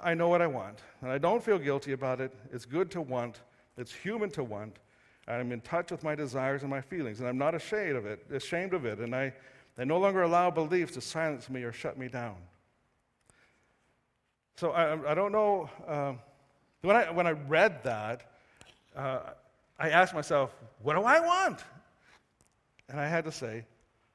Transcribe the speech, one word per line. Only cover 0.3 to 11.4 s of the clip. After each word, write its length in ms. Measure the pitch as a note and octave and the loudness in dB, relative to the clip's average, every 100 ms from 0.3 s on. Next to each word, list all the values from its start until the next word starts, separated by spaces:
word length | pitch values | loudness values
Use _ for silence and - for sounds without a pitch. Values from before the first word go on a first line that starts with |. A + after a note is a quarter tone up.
| F3 | 4
I 60 | E3+ | 4
want, 320 | B2+ G2 G#2+ - - | 0 -8 -12 -20 -12
and 80 | B2+ | -4
I 80 | C3+ | 0
don't 240 | E3 A3+ | 2 2
feel 160 | A3+ G3 | 2 2
guilty 360 | C#3+ C#3 D3 | 2 -2 -2
about 260 | C3 C3 B2+ | -4 -2 -2
it. 140 | C3 A2 B2 | -4 -8 -12
It's 140 | B2 A#2 | -12 -6
good 260 | D3+ F3+ | -2 -2
to 100 | F3 | -4
want. 400 | C#3+ B2+ A#2+ - - _ _ - | -4 -4 -4 -8 -20 _ _ -14
It's 160 | A#2 | -12
human 360 | - F#3 A3 G#3 | -10 -6 -4 -4
to 120 | D#3+ | -4
want. 360 | B2 G#2 G#2+ - _ _ _ _ - | -6 -6 -10 -14 _ _ _ _ -8
I'm 240 | A#2+ B2 | -4 -4
in 100 | A#2+ | -6
touch 300 | - E3+ E3+ | -4 -2 -2
with 120 | E3 | -4
my 120 | D#3+ D3+ | -4 -4
desires 480 | C#3+ C3 C3 C#3 | -4 -2 0 -2
and 60 | C#3 | -2
my 120 | C#3 | -6
feelings, 380 | C3 F3+ B2+ G#2+ | -6 -6 -6 -4
and 100 | B2 | -4
I'm 80 | B2+ | 0
not 160 | C#3+ E3 | 2 0
ashamed 400 | - G#3+ F#3+ C3 | -2 -2 0 -2
of 100 | G#2 | -4
it, 200 | G#2+ - | -8 -6
ashamed 420 | C3+ - E3+ F#3+ | -8 -4 -4 -2
of 120 | F3+ A#2+ | -2 -2
it, 140 | G#2 | -4
and 160 | A#2+ B2+ | -4 -2
I, 180 | C3+ - - - - - | -2 -6 -18 -20 -16 -6
I 60 | |
no 140 | B2+ E3+ | 0 4
longer 240 | G3 F#3+ | 4 4
allow 260 | E3+ F3 F3+ | 4 6 4
beliefs 440 | D#3+ D#3 F3+ D#3+ C3 | 2 2 2 0 -4
to 60 | |
silence 480 | - D#3+ D#3+ C#3 | -8 -2 -2 -4